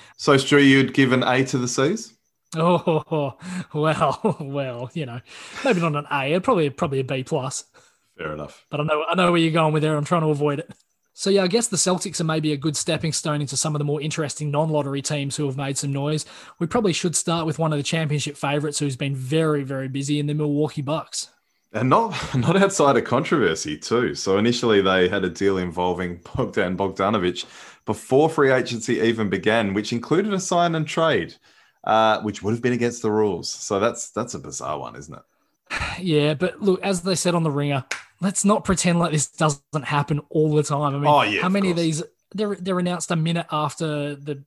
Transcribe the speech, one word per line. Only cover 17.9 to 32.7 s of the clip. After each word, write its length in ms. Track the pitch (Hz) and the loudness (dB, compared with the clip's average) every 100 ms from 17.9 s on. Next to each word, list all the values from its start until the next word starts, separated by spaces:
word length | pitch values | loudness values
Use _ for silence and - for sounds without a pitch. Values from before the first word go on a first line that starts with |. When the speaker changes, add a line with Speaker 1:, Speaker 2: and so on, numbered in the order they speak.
| 165 156 147 147 143 | -2 0 -2 -4 -4
Speaker 2:
favourites 420 | 143 147 151 143 | -2 -2 -2 -2
who's 180 | 143 127 | -4 -2
been 180 | 139 | -4
very, 480 | 135 131 160 160 147 | -4 -2 0 2 0
very 260 | 135 135 135 | -2 -6 -6
busy 300 | 135 139 147 | -4 -2 0
in 80 | 147 | 0
the 80 | |
Milwaukee 480 | 147 151 147 151 - | 0 0 0 0 -2
Bucks. 460 | 135 151 - - - _ _ _ _ | -4 -4 -6 -10 -12 _ _ _ _
Speaker 1:
And 160 | 107 127 | -2 4
not, 280 | 180 226 151 | 4 2 -4
<laughs> 100 | - | -4
not 220 | 131 120 190 | 0 2 4
outside 400 | 196 196 143 120 | 4 4 4 4
of 80 | |
controversy, 760 | - 123 165 165 95 80 78 76 | 2 0 2 2 2 0 -6 -8
too. 380 | - 117 107 71 | -2 0 0 -2
So 220 | - 98 | 0 2
initially 440 | 113 120 117 101 | 2 2 4 4
they 260 | 95 95 92 | 4 4 4
had 160 | 101 | 2
a 60 | 92 | -2
deal 280 | 78 98 95 | 0 0 0
involving 600 | 90 82 90 90 90 85 - | -2 -2 -2 -2 -4 -8 -10
Bogdan 420 | - 113 - 90 92 | -4 -2 -2 -2 -2
Bogdanovic 680 | 95 - 98 110 90 - - - - - - | -4 0 0 2 0 -2 -10 -16 -20 -14 -6
before 420 | 107 - 131 156 | -6 2 4 4
free 220 | 156 135 | 4 4
agency 480 | 127 - 120 - 107 | 2 0 -6 -2 0
even 320 | 113 113 104 | 2 2 0
began, 420 | 95 92 113 101 | 0 2 2 2
which 200 | 98 104 | -2 -2
included 420 | 120 - 160 208 | -4 0 0 0
a 60 | 190 | -2
sign 340 | - 175 175 | 0 2 2
and 100 | 160 151 | 0 -2
trade, 480 | - 165 117 82 - _ _ _ _ | 0 2 2 -2 -10 _ _ _ _
uh, 360 | - 110 110 107 | 0 4 4 2
which 200 | 107 101 | -2 -4
would 100 | 101 | -4
have 100 | 117 | -2
been 100 | 123 | 0